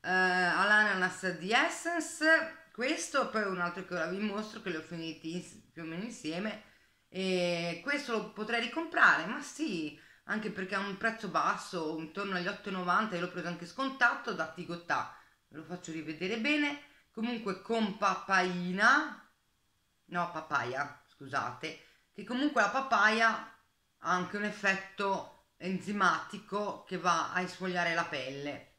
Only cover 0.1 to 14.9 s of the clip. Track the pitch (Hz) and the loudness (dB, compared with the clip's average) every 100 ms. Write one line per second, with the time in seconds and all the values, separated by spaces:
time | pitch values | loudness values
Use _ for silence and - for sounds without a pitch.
0.1 | 185 185 180 180 165 202 214 214 190 185 | 4 4 4 4 4 6 6 6 4 0
1.1 | - 190 165 175 233 330 330 330 339 311 | 0 -4 -4 2 4 4 0 -2 -2 -2
2.1 | - 311 320 320 - - - 254 320 - | 0 6 6 4 -10 -18 -4 -2 -2 0
3.1 | 277 240 220 202 185 175 180 180 180 165 | 0 0 0 -2 0 -2 -4 -6 -4 -2
4.1 | 185 214 202 220 220 196 160 156 170 165 | -2 -2 -2 -6 -8 -6 -6 -6 -8 -8
5.1 | 156 160 175 175 - - - 160 165 226 | -8 -8 -8 -8 -18 -20 -12 -10 -8 -8
6.1 | - 151 165 214 202 - _ _ _ _ | -8 -6 -4 -4 -6 -14 _ _ _ _
7.1 | 185 190 185 175 170 170 170 262 285 262 | -4 0 2 2 0 -2 -4 -2 -4 -2
8.1 | 220 180 - 214 233 226 320 330 330 233 | -4 -4 -8 -2 -2 0 -4 -2 6 6
9.1 | 147 170 269 - - 302 180 151 143 - | 6 2 -6 -8 -6 -4 -2 -4 -8 -20
10.1 | - - 214 214 - 185 196 202 185 226 | -20 -6 -4 -4 -6 -4 -2 -4 -2 -2
11.1 | 220 202 160 151 196 - 180 156 156 160 | -2 -2 2 2 0 -4 -4 -4 -4 -6
12.1 | - 202 185 175 208 - 190 180 185 220 | -6 -2 -2 -2 -4 -6 -4 2 2 2
13.1 | 175 175 180 170 175 175 - 269 - 240 | -2 -4 -4 -6 -6 -10 -4 -4 4 4
14.1 | 254 - 175 160 - 170 170 - | 4 -4 -4 -4 -6 -8 -8 -2